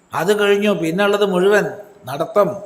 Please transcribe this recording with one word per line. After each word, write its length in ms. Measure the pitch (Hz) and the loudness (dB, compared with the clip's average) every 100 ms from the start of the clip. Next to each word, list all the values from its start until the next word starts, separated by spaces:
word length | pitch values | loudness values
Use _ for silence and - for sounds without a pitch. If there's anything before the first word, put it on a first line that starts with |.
| _ | _
അത് 180 | - 170 208 | -4 0 2
കഴിഞ്ഞു. 320 | 202 202 208 | 2 2 2
പിന്നുള്ളത് 520 | 185 165 175 202 202 202 | 0 -2 0 0 2 0
മുഴുവൻ 400 | 180 190 208 165 - - - - | 2 2 2 0 -6 -16 -18 -10
നടത്തം. 440 | 143 165 208 202 - | -8 -2 0 0 -2